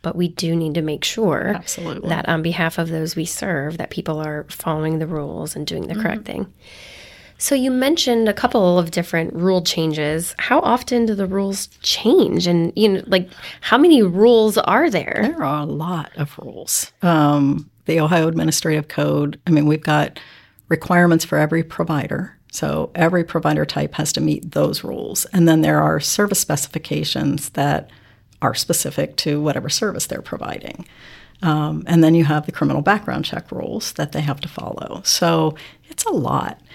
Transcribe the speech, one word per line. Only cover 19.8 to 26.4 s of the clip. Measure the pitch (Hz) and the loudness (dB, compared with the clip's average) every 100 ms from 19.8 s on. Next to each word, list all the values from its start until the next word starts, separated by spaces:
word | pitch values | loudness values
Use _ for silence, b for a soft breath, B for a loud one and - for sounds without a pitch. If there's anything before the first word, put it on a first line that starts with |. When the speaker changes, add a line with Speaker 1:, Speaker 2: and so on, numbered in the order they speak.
Speaker 2:
got | 156 151 147 - B B B B _ | 2 0 0 -6 B B B B _
requirements | 165 - 175 175 165 - | -4 2 4 6 4 2
for | 151 | 0
every | 151 165 | 2 0
provider. | 165 - 165 151 - - 185 - _ | -2 -4 -2 -2 -2 -6 -6 -12 _
So | - 147 151 - 175 | -6 -4 -2 -4 0
every | 165 180 | 2 2
provider | 165 170 160 151 151 | 0 -2 0 0 -2
type | - 147 - | -4 -6 -4
has | 147 | -4
to | - | -2
meet | 156 147 - | -2 -2 -4
those | - 147 - | -2 0 -2
rules. | - - - 202 - | -8 -8 -6 -6 -2
And | 190 165 | 4 6
then | 160 | 6
there | 156 151 | 4 4
are | 151 156 | 2 0
service | - - 208 | -2 0 0
specifications | 196 | 0